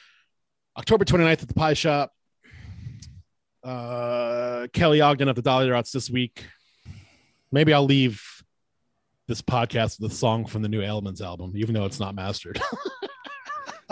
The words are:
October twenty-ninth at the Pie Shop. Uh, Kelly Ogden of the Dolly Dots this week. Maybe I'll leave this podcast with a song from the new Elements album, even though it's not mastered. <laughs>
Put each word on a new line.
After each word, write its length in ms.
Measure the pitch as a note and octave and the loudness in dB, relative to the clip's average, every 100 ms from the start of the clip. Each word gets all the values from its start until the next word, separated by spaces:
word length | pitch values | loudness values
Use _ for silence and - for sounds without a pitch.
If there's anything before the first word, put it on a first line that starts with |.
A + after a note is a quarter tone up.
| - _ _ _ _ _ _ - | -20 _ _ _ _ _ _ -8
October 280 | D3 A3 G3 | 2 2 4
twenty-ninth 360 | F3+ E3 D#3+ | 4 4 2
at 60 | D3+ | 0
the 60 | |
Pie 200 | - D#3 | 0 2
Shop. 380 | D3 E3 D3 C#3 _ _ _ _ - - - - - - - - _ _ _ | 2 2 2 0 _ _ _ _ -20 -18 -16 -16 -16 -18 -20 -20 _ _ _
Uh, 1040 | B2+ B2+ A#2+ B2 A#2+ A#2+ A#2+ A#2+ B2 A#2+ B2 | -12 -10 -8 -6 -4 -2 -2 -2 -4 -6 -4
Kelly 280 | - E3+ D3+ | 2 4 6
Ogden 260 | D3 C#3+ C#3 | 6 4 2
of 80 | A#2+ | 0
the 60 | |
Dolly 260 | A#2+ C3 C3 | 2 2 4
Dots 220 | B2 A#2 | 2 0
this 180 | C3+ - | -4 -4
week. 360 | B2 B2 - - - _ _ - - - _ _ _ _ | -2 -4 -6 -20 -20 _ _ -20 -20 -20 _ _ _ _
Maybe 200 | C3+ D#3 | 2 6
I'll 140 | D3 C#3 | 6 6
leave 340 | C#3 C3 G#2 - - _ _ _ _ _ _ _ _ - | 4 4 0 -12 -20 _ _ _ _ _ _ _ _ -8
this 160 | A2+ | -8
podcast 580 | - B2+ A#2 A#2+ A2 - | -2 0 0 0 0 -2
with 100 | G#2+ | -6
a 40 | - | -2
song 300 | B2 A2+ G2+ | 0 0 -2
from 180 | G#2+ | -4
the 60 | G#2+ | -2
new 120 | A2 | -2
Elements 400 | G2 G#2+ G2+ F#2 | -4 -4 -6 -8
album, 320 | G2 F2 F#2 G2+ | -10 -10 -8 -4
even 200 | A2 A2 | -2 0
though 100 | G2 | -2
it's 140 | - | -4
not 160 | G2 G2+ | -6 -6
mastered. 440 | G#2+ G#2 F2 - C#5 | -6 -6 -8 -6 -6
<laughs> 60 | A#4+ C#5 C5 G4+ C#5 - C#5+ C5+ D5 C5+ E5 - | -6 -10 -10 -14 -14 -16 -16 -12 -12 -12 -14 -14